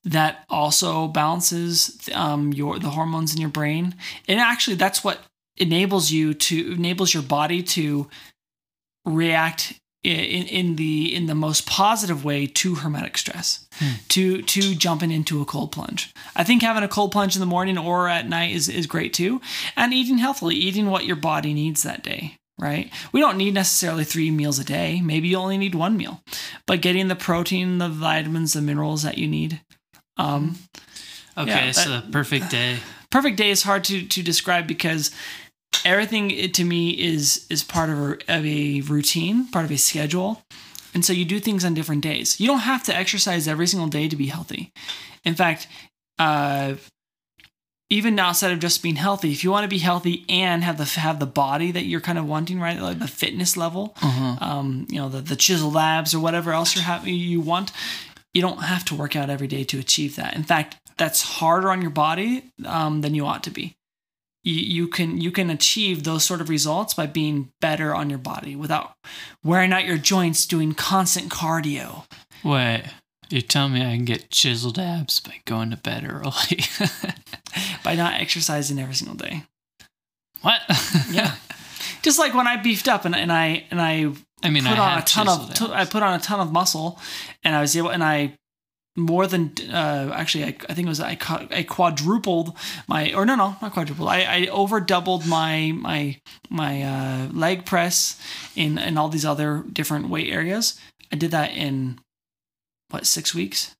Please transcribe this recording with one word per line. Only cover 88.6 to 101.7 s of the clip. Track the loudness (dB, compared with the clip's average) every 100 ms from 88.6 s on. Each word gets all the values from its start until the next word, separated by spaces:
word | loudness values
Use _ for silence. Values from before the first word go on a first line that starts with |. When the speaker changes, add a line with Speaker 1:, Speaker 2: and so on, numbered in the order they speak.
| _ _ _ -2
Speaker 1:
more | 2 2 2
than, | 2 0 -2 -4
uh, | -2 0 0 -2
actually, | -4 -2 -2
I, | -4 -6 -8
I |
think | -4 -2
it |
was, | -2
I | -4
cu-, | -6 -4 -4 -4
I | -6
quadrupled | -4 2 2 2 2 2 2 0 0 -6 -12 -10 -2
my, | 0 0
or | 2
no, | 2 4
no, | 2 0
not | -6
quadrupled. | -4 -4 -4 0
I, | 2
I | 2 2 2
over | 2 2 2
doubled | 2 0 2 0 2
my, | 2 2 0 0 -2
my, | -2 -2 -2 -6 -14 -20 -8
my, | -4 -2 -2
uh, | -4 -2 -2 -4 -4
leg | -2 0 0 0
press | 0 2 2 0 -4 -12 -14 -8 -2
in, | 0 0
in | 0 0
all | 0
these | 0
other | 0 0 0 -2 -4
different | -4 -2 -2 -2
weight | -2 -2
areas. | -2 0 0 -2 -4 -20 _ -8
I | -4
did | 0
that | 0 -2
in, | -2 -2